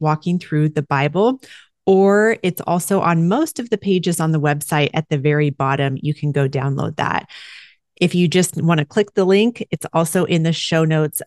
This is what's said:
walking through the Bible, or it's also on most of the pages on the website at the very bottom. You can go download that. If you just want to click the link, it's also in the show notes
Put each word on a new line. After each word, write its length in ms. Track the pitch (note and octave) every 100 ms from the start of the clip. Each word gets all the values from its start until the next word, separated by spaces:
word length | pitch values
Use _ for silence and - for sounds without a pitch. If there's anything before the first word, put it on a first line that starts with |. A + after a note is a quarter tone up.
walking 360 | D#3 D3+ F3 F3
through 320 | - D3+ D3+
the 120 | D3+
Bible, 580 | C#3+ C#3 D3 E3 A3 C4 - - _ _ -
or 500 | F#3+ G3 G3+ A3 A3+
it's 160 | F3+ F3 -
also 320 | F3 - G3
on 300 | E3+ E3+ E3
most 280 | A#3 D#4+ -
of 120 | A#3+
the 80 | G#3
pages 420 | G3 F#3 E3+ E3+
on 140 | D#3+
the 80 | D#3+
website 480 | D3 D3 - D3+ C#3+
at 140 | - D#3
the 100 | D3
very 320 | C#3 D3 D3
bottom. 480 | C3+ C3+ C#3 C#3 C3+
You 120 | D3
can 200 | D3+ D3
go 160 | C#3+ C#3
download 480 | C#3 C#3 C3+ D#3+ D#3
that. 320 | - - - - - - - _ _ _
If 180 | F3+
you 140 | F3+ F3
just 340 | F3 F3+ -
want 180 | D#3+ E3
to 60 | D3+
click 280 | - G#3
the 100 | -
link, 420 | F#3 G3 A3+ A#3 -
it's 140 | - -
also 320 | E3 E3 F#3 F3
in 180 | E3+
the 80 | D#3+
show 320 | D#3+ - E3
notes 380 | D#3+ D#3 D3+ -